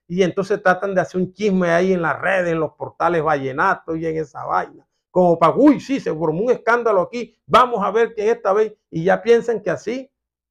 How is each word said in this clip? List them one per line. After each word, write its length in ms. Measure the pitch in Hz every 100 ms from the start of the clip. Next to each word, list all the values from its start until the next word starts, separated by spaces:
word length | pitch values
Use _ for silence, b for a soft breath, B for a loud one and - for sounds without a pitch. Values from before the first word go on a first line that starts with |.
| _
y 160 | 175
entonces 400 | 180 - 190 202
tratan 320 | 185 180 202
de 60 | 185
hacer 200 | 170 185
un 120 | 180
chisme 380 | - 208 185 175
ahí 220 | 170 190
en 100 | 185
las 180 | 160 131
redes, 320 | 170 190 175
en 80 | 160
los 120 | 151
portales 500 | - 135 - 165 175
vallenatos 760 | 151 147 135 135 190 190 - 160
y 100 | 165
en 120 | 160
esa 260 | 151 135
vaina, 420 | 127 180 175 - _ _ _
como 280 | 180 180 170
pa, 160 | 165 151
"Uy, 240 | 294 233
sí, 180 | - 262
se 160 | 180
formó 280 | 156 160 160
un 80 | 240
escándalo 500 | 233 226 240 233 185
aquí, 400 | 170 240 - _ -
vamos 360 | 214 247 226
a 80 | 202
ver 220 | 208 226
quién 160 | 226 208
esta 240 | 233 196
vez", 220 | 202 220 214 _
y 140 | 165
ya 180 | 175 190
piensan 400 | 226 233 233 220
que 80 | 185
así 420 | 156 - 254 254 _ _ _ _